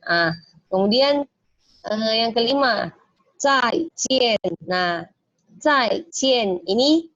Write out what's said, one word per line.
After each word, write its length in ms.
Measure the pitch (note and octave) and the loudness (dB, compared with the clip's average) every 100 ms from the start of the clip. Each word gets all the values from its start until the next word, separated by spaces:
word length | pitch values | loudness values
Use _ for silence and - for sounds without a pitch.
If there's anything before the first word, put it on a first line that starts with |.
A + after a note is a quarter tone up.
Ah, 280 | - E3+ E3+ E3 - _ _ | -2 0 0 -2 -10 _ _
kemudian, 560 | F#3+ G3 A3+ C#4 C#4+ C#4+ _ _ _ _ _ - | -2 2 2 2 2 -2 _ _ _ _ _ -8
eh, 260 | G#3+ A3 A3 | -4 -2 0
yang 120 | A3+ A3+ | 0 0
kelima, 560 | A#3 C#4 C4+ G#3 E3+ - _ _ _ _ | 0 2 2 0 -4 -8 _ _ _ _
zai 480 | C#4 C4+ A#3+ - E4 - | 0 2 0 -2 -4 -8
jian. 560 | - C4 A#3+ G#3+ F#3 E3+ | -2 0 2 0 -4 -8
Nah, 440 | - F3+ F3+ E3+ E3+ _ _ _ _ - | -6 -2 -2 -4 -8 _ _ _ _ -6
zai 440 | D4+ C#4+ A#3 G3 - | 0 2 2 -2 -6
jian 480 | - C4+ B3 G#3+ F3+ F3 | -4 0 2 0 -4 -2
ini 400 | G3+ C4+ D#4+ E4 | 0 4 2 0